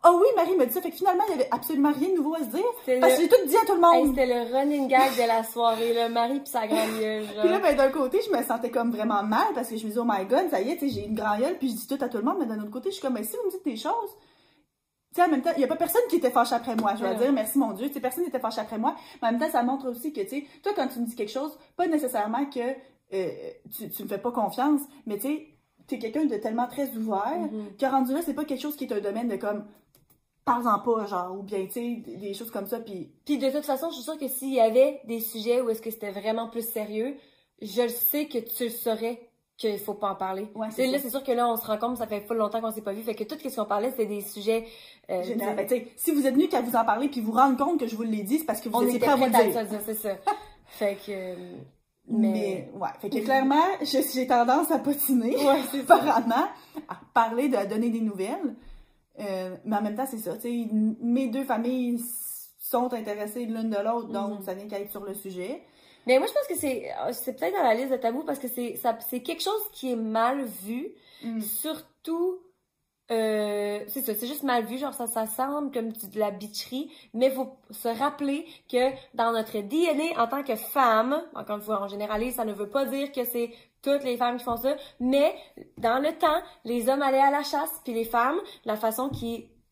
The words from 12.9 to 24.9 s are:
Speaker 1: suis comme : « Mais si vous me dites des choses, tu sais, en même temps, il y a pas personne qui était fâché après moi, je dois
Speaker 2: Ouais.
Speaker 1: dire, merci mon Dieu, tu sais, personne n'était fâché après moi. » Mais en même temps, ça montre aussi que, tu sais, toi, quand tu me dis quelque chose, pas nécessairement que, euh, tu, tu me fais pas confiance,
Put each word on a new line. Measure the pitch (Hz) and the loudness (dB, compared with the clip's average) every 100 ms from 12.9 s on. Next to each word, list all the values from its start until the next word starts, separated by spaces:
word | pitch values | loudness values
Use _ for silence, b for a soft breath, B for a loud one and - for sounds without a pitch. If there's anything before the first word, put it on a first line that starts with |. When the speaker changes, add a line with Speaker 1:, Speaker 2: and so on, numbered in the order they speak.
Speaker 1:
suis | 392 | -4
comme : « | 262 | -4
Mais | 233 | -4
si | 214 494 | -4 -4
vous | 415 | -4
me | |
dites | 370 302 | -4 -6
des | 220 | -4
choses, | 294 466 403 - b b b b b _ _ _ _ | -2 -2 -4 -12 b b b b b _ _ _ _
tu | - | 2
sais, | 349 | 4
en | |
même | 285 | 4
temps, | 339 302 | 2 2
il | |
y | |
a | 277 | 2
pas | 311 | 2
personne | 339 453 480 | 4 4 6
qui | 339 | 6
était | 254 | 4
fâché | 247 233 | 4 4
après | 240 247 226 | 2 0 0
moi, | 214 | 0
je | 202 | 0
dois | 196 | 0
Speaker 2:
Ouais. | 190 | 2
Speaker 1:
dire, | 254 | 4
merci | 269 214 277 | 4 2 2
mon | 233 | 2
Dieu, | 190 277 | 0 -6
tu | |
sais, | 277 | -2
personne | 247 294 | -4 -2
n'était | 349 254 | -2 -2
fâché | 233 233 | -2 -4
après | 214 220 | -6 0
moi. » | 226 - B B | 0 -2 B B
Mais | 233 | 0
en | |
même | 240 | 2
temps, | 320 | 2
ça | 294 | 2
montre | 240 269 269 | 2 0 -4
aussi | 240 302 | -6 -6
que, | 294 | -6
tu | 190 | -6
sais, | 277 294 B | -6 -8 B
toi, | 392 | -4
quand | 415 254 | -2 -2
tu | 233 | -2
me | |
dis | 233 | -6
quelque | - 208 | -4 -4
chose, | 262 302 - b - | -4 -6 -10 b -2
pas | 349 | 0
nécessairement | 311 254 247 208 233 277 | 2 0 -2 0 -2 -2
que, | 254 240 269 B _ _ | -4 -4 -6 B _ _
euh, | 190 180 - - - - - | -4 -4 -6 -12 -16 -16 -12
tu, | 214 | -12
tu | - | -10
me | 196 | -8
fais | 196 | -4
pas | 240 | -4
confiance, | 240 202 - 277 285 - | -2 -2 0 2 2 0